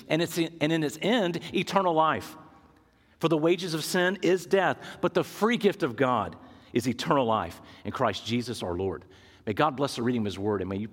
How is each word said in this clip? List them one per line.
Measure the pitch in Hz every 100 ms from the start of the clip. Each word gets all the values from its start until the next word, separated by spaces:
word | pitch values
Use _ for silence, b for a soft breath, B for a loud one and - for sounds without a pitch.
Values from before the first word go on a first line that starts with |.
| -
and | 160
it's | 165 170
in, | 160 -
and | 151
in | 165
its | 147 -
end, | 175 240 180 170 B
eternal | 196 185 196 185
life. | 156 156 120 - - - - _ _ _ b b b
For | 165
the | 160
wages | 165 180 180
of | 156
sin | - 185 180 196
is | 175 185 135
death, | 196 175 127 B B
but | 175
the | 180
free | - - 214 226
gift | 196 -
of | 156 110
God | 131 120 87 82 B B B
is | 127 127
eternal | 120 - 147
life | 117 110 85 - B B
in | -
Christ | - 123 - 104
Jesus | 120 117 113
our | 95
Lord." | 87 95 82 - B B B -
May |
God | 101 151 131
bless | 143
the | -
reading | 120 123
of |
his | 104 90
word, | 104 101
and | 92
may | 98
you, | 107